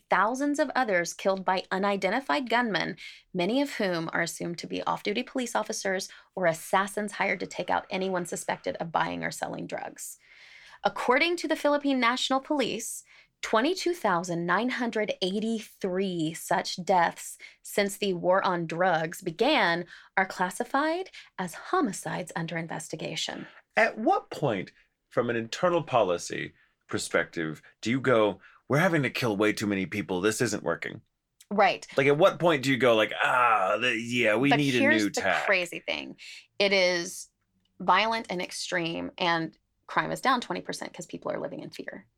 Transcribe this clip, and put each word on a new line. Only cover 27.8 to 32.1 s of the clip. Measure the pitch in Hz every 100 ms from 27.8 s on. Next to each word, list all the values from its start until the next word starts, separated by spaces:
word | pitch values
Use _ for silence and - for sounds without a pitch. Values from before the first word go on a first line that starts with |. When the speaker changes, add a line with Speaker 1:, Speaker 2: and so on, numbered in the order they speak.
Speaker 2:
do | 110
you | 131
go, | 127 113 104 92 - - -
"We're | 147
having | 180 160
to | 123
kill | - 120 101
way | 107
too | 101 104
many | 98 87
people. | 104 90 92
This | 104 113
isn't | 120 104
working"? | 80 80 - - _ _ _ _ -
Speaker 1:
Right. | 208 190 131 - -
Speaker 2:
Like, |
at | 139